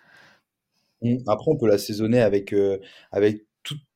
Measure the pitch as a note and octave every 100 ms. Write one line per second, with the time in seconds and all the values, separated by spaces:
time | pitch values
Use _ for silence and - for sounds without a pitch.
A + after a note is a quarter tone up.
0 | _ - - _ _ _ _ _ _ _
1 | A#2 B2+ A#2 G#3+ D#3 D3+ A2 G2+ - G#2
2 | A2 B2 G#2+ G2+ G2 G2+ G2 F#2+ - -
3 | _ G2 G#2 G#2+ _ _ - D3 -